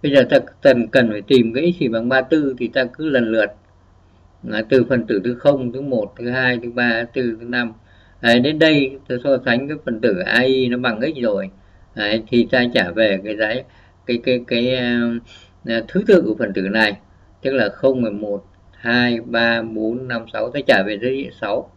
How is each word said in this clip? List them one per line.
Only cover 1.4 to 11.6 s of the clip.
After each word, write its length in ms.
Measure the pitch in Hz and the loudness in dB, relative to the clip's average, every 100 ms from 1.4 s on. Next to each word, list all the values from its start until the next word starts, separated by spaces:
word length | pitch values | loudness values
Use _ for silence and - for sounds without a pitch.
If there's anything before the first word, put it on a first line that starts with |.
| 113 | 4
cái 180 | 117 170 | 0 -2
x 40 | 175 | 0
chỉ 100 | 135 | 0
bằng 200 | 113 117 | 0 0
ba 120 | 131 | 0
tư 320 | 127 160 143 127 | 2 2 0 -2
thì 100 | 117 | -4
ta 160 | 135 | -2
cứ 260 | 127 - 156 | -2 -4 -2
lần 220 | 135 113 | 0 2
lượt, 180 | 110 104 - _ _ _ _ _ _ _ _ - | 2 0 -4 _ _ _ _ _ _ _ _ -8
à, 100 | 110 113 | -6 2
từ 160 | 131 117 | 2 4
phần 180 | 127 113 | 0 0
tử 140 | 107 | -2
thứ 100 | 104 | -2
không, 380 | 120 143 143 123 | 0 2 2 -2
thứ 80 | 123 | -6
một, 320 | 139 123 101 - | -4 -4 -4 -8
thứ 120 | 120 | -6
hai, 280 | 127 127 123 | -2 0 -2
thứ 100 | 120 | -4
ba, 320 | 120 120 117 | -2 -2 -2
thứ 20 | 120 | -4
tư, 220 | 135 123 113 | -4 -4 -4
thứ 60 | 120 | -6
năm. 260 | 123 117 110 _ _ _ _ | -4 -6 -8 _ _ _ _
Đấy, 200 | 117 120 | 2 4
đến 180 | 131 156 | 4 4
đây 400 | 160 151 135 135 - | 4 4 0 -4 -8
ta 60 | 123 | -4
so 60 | 143 131 | 0 0
sánh 240 | 127 120 139 | 2 -2 -2
cái 80 | 151 | -8
phần 160 | - 113 | -6 -2
tử 180 | 117 95 | 0 0
a 220 | 101 113 | 0 2
i 280 | 131 131 127 | 2 2 2
nó 100 | 123 | 0
bằng 220 | 123 107 | -2 -2
x 220 | 135 151 | -4 -2
rồi. 280 | 117 98 95 - | -2 -2 -4 -12